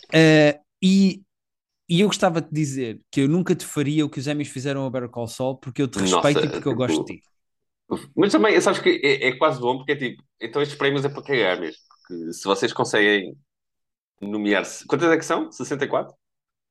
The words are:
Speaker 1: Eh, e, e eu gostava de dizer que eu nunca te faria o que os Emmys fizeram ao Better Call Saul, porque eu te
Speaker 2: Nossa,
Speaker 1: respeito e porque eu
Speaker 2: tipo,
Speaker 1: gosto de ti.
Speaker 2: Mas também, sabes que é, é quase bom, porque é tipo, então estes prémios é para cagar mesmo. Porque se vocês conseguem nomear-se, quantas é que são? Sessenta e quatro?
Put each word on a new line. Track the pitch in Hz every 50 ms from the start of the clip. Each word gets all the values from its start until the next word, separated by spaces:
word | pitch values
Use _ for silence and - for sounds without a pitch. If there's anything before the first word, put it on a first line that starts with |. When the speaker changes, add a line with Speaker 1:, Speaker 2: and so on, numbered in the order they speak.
| - - -
Speaker 1:
Eh, | 160 160 156 156 151 151 147 147 - _ _ _ -
e, | - 185 190 196 196 185 - - - _ _ _ _ _ _ _ _ _ _ _ _ -
e | 170 175
eu | 214
gostava | 190 - - 208 185 165 165
de | - -
dizer | 147 156 151 135 131 135 123 113 104 - _ _
que | - 143
eu | 135 143
nunca | 160 185 170 - 175
te | 170 -
faria | - - 151 139 139 151 156 151
o | 147
que | - 143
os | 123
Emmys | 147 147 147 139 139
fizeram | - 131 123 143 139 139 135
ao | 131
Better | 117 131 123 120
Call | - 120 117
Saul, | 113 - - 127 131 135 -
porque | - 131 - -
eu | 139 120
te | 110 101
Speaker 2:
Nossa, |
Speaker 1:
respeito | 95 95 92 82 - 143 147 151 156
e | -
porque | - - -
eu | 143 120
Speaker 2:
tipo, |
Speaker 1:
gosto | 113 127 123 - - -
de | - - -
ti. | _ _ _ _ _ _ _ _ _ _ _ _ _ - - - - - -
Speaker 2:
Mas | 156 185 202
também, | 294 311 208 214 170 180
sabes | - 202 185 -
que | - 190 - - 135
é, | 143 131 - 120 131
é | 127
quase | - 160 156 139 123
bom, | 123 120 131
porque | 139 139 - 143
é |
tipo, | 135 135 117 104 - _ _ _ -
então | 110 113 - 143
estes | 143 143 -
prémios | - 139 139 143 139 135
é | 143
para | 143 135 -
cagar | - 139 120 101 92 90 90
mesmo. | 85 76 - - _ _ _ _ _
Porque | - 90 85 82 82 82
se | - -
vocês | 98 98 - 123 113 -
conseguem | - 123 - - 107 104 104 104 101 92 85 - _ _ _ _ _ _ _ _ _ _ _ _ _ _ _ _ -
nomear-se, | 98 101 104 107 104 104 104 92 - - - - -
quantas | - 151 139 170 165
é | 165
que | 160 -
são? | - 170 - 226 -
Sessenta | - - 127 - 151 135 139
e | -
quatro? | 127 135 135 - - _ _ _ _ _ _ _ _ _ _ _